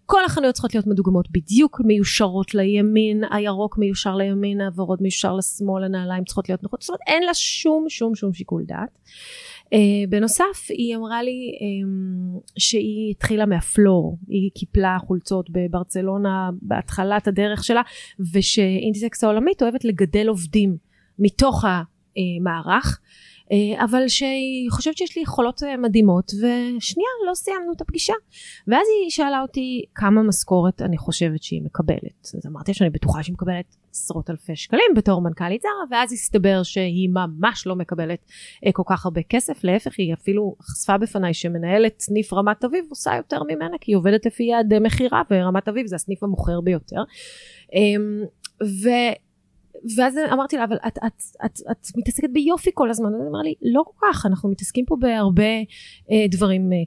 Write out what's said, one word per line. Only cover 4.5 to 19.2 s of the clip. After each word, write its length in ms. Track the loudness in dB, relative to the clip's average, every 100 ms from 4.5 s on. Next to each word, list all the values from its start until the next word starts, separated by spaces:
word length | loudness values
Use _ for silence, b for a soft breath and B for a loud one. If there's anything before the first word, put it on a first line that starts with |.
| -2
הוורוד 400 | -4 -4 -2 0
מיושר 320 | 0 0 -2
לשמאל, 500 | -2 -4 -4 -4 -2
הנעליים 400 | -2 -4 -4 -4
צריכות 260 | -4 -4 -4
להיות 140 | -4
נוחות, 180 | -6 -10
זאת 80 | -10
אומרת, 120 | -8 -2
אין 160 | 0
לה 100 | 0
שום, 520 | -2 -2 -2 0 2 0
שום, 260 | -2 -2 -2
שום 180 | -4
שיקול 300 | -4 -6 -6 -6
דעת. 320 | -8 -10 _ B B B B B B B
אה, 60 | 4 4 4 0
בנוסף, 580 | 0 2 2 0 -2 -8
היא 260 | -6 -4 -6
אמרה 280 | -6 -6
לי, 280 | -6 -6 -10 -8
אמ, 800 | -6 -4 -4 -4 -6 -6 -6 -10 -10 -4
שהיא 540 | -2 0 -2 -4 -4
התחילה 340 | -4 -2 0 2
מהפלור, 720 | 0 0 4 6 6 2 -6 -4
היא 240 | -2 -2 -4
קיפלה 420 | -2 0 2 0
חולצות 500 | -2 -4 -2 -4 -2
בברצלונה 1000 | -2 -2 -4 -4 -4 -2 -2 -2 -2 -4 -6
בהתחלת 640 | -4 -4 -4 -4 -2 0 0
הדרך 360 | 0 0 0
שלה, 180 | 0 0 0 B B B -2
ושאינדיטקס 880 | 0 2 2 2 2 0 -2 -4 0